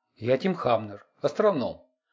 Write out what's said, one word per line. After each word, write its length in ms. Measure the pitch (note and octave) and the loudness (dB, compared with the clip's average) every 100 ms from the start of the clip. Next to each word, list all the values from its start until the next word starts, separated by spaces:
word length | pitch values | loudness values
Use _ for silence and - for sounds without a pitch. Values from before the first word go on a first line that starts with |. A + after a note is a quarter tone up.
| _ _ | _ _
я 220 | A2 C3 | 0 0
Тим 160 | F#3+ | 0
Хамнер, 500 | F3 B2+ A2+ G#2+ G2+ - _ | -2 0 0 -2 -14 -20 _
астроном. 640 | C#3+ - G#3+ E3 G2+ E2 _ _ _ | -4 2 2 2 -2 -6 _ _ _